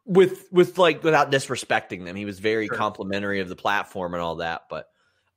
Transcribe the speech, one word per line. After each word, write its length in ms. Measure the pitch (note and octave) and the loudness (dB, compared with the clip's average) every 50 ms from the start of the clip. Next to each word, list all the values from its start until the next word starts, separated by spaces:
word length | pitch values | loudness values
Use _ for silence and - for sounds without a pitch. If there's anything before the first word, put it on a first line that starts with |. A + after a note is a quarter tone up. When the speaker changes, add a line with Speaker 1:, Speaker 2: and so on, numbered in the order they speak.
| _ | _
Speaker 1:
with, 460 | A#3 F3+ G3 F#3 F3+ F#3 - - _ | 2 4 6 6 6 2 -4 -12 _
with, 260 | F#3 F3 F3 - - F3+ | 4 4 4 4 4 4
like, 240 | F3+ E3 D#3 D3+ | 4 4 4 2
without 300 | - D#3+ D#3 D3 D3 C3+ | 0 2 4 4 4 4
disrespecting 720 | C3+ C3+ - - B2+ - - - A#2 A2 - - G#2+ F2 F2+ | 2 0 0 -2 -6 -8 -2 -2 -2 -2 -2 -4 -10 -12 -10
them. 140 | E2+ F2+ G2+ | -10 -10 -8
He 80 | G#2 | -8
was 140 | G2+ G2 F#2 | -8 -10 -2
very 280 | G2 A2 A2 A2 G#2+ G#2+ | -2 0 0 0 -2 -2
Speaker 2:
Sure. 80 | A#2+ | -2
Speaker 1:
complimentary 640 | A2 A2 G#2 G2+ - G2 F#2+ G2 G2+ G2+ G2+ G2+ G2 | -2 -2 -4 -4 -6 -6 -6 -4 -4 -4 -2 -4 -4
of 80 | F#2 F2 | -4 -6
the 80 | F2+ | -8
platform 580 | - - G#2+ G2+ G2+ F#2 - - G2+ F2+ F2 F2+ | -4 -2 0 0 0 -2 -4 -8 -8 -6 -6 -4
and 80 | F2 | -4
all 140 | E2+ E2 E2 | -4 -4 -4
that. 280 | D#2+ E2 E2 E2 - - _ | -4 -6 -6 -6 -8 -10 _
But, 180 | D#2+ D2+ - - _ _ _ _ _ _ _ _ _ | -12 -12 -12 -14 _ _ _ _ _ _ _ _ _